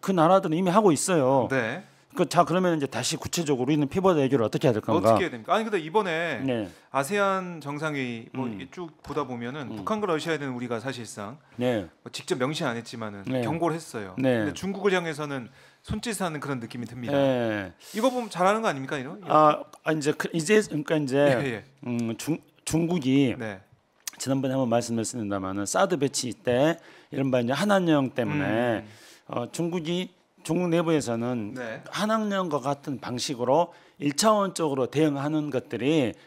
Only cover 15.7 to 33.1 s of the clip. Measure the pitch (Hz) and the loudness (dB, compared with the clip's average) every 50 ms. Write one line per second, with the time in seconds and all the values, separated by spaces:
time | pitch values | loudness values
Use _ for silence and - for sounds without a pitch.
15.7 | _ _ _ - 214 214 - 240 208 - 190 170 156 143 139 143 139 120 113 110 | _ _ _ -8 -8 -6 -4 -6 -4 -4 -4 -4 -4 -6 -6 -6 -6 -6 -6 -8
16.7 | - 120 120 117 117 127 120 135 143 139 139 135 127 123 117 110 107 104 95 90 | -8 -10 -10 -10 -10 -8 -4 0 2 2 4 2 2 2 0 -2 -2 -4 -6 -8
17.7 | - _ - - - 214 220 262 254 254 233 196 - 170 180 190 208 226 226 202 | -12 _ -20 -10 -4 0 0 0 0 0 -4 -4 -2 2 2 2 2 2 0 -2
18.7 | 147 135 135 135 160 139 123 143 190 214 175 - 151 156 156 151 151 151 - - | -2 -2 -4 -6 -6 -6 -6 -8 -10 -10 -2 4 6 8 8 6 6 2 -2 -12
19.7 | - - - 160 160 156 135 151 147 - - - - 165 151 160 214 214 202 - | -18 -6 -4 -2 -2 0 0 0 0 0 -4 -4 -4 -2 0 4 4 4 4 2
20.7 | 165 151 147 - 165 151 147 127 131 139 143 143 131 117 139 131 113 101 - - | -2 -4 -2 0 0 0 0 0 2 4 4 4 4 2 0 -2 -4 -8 -10 -16
21.7 | _ _ - 123 120 117 117 113 113 - - 143 160 - - _ _ _ _ - | _ _ -8 -6 -4 -2 -2 -4 -4 -6 -4 -4 -6 -6 -8 _ _ _ _ -2
22.7 | 156 160 170 160 185 170 123 131 131 139 139 120 87 - 113 107 98 95 - _ | 0 0 2 0 0 0 2 4 4 4 4 4 0 -2 -6 -10 -10 -12 -16 _
23.7 | _ _ _ _ _ _ _ - - - - 127 135 135 131 131 131 135 131 113 | _ _ _ _ _ _ _ -14 -12 -6 -4 -2 -2 0 0 0 0 0 2 2
24.7 | 117 120 113 113 117 113 107 - - 123 107 101 101 98 92 95 95 101 101 - | 2 2 2 0 -2 -2 -2 -4 -6 -6 -4 -4 -4 -4 -4 -4 -4 -4 -4 -2
25.7 | - 185 196 175 180 139 143 127 - - - 120 101 - - 127 120 127 147 160 | 0 2 2 2 2 0 -2 -2 -2 -4 -6 -6 -8 -4 -2 0 2 4 4 2
26.7 | 170 - - - - - - _ 143 135 135 131 127 123 120 120 135 143 208 208 | 2 -2 -8 -18 -20 -20 -16 _ -4 -4 0 0 2 2 2 0 0 0 2 2
27.7 | 202 196 180 165 151 143 135 120 - - 113 104 - 98 95 101 107 117 123 120 | 2 2 4 4 4 4 2 0 -2 -2 -2 -2 -2 -2 0 0 0 0 0 0
28.7 | 110 98 104 107 107 - - - - - _ - - 120 120 117 - - 170 170 | 0 -2 -4 -10 -16 -20 -20 -20 -20 -20 _ -10 -8 -6 -6 -6 -4 -4 -2 -2
29.7 | 170 185 151 165 175 180 185 - - _ _ _ _ _ - - 160 180 180 170 | -2 -4 -2 -2 -2 -2 -4 -6 -10 _ _ _ _ _ -6 -4 -2 0 0 2
30.7 | 165 170 165 165 160 147 117 120 117 117 120 123 123 117 104 104 127 131 123 110 | 2 2 2 2 2 2 0 0 -2 -2 -2 -2 -2 -4 -4 -6 -8 -8 -10 -10
31.7 | 113 165 - - - 160 202 214 220 220 214 208 196 190 185 170 147 135 120 139 | -10 -12 -12 -10 -6 -4 0 0 0 0 0 -2 -2 -2 -2 -2 -2 -2 0 -2
32.7 | 139 139 - 156 135 110 - - | -4 -4 -4 -8 -8 -6 -6 -6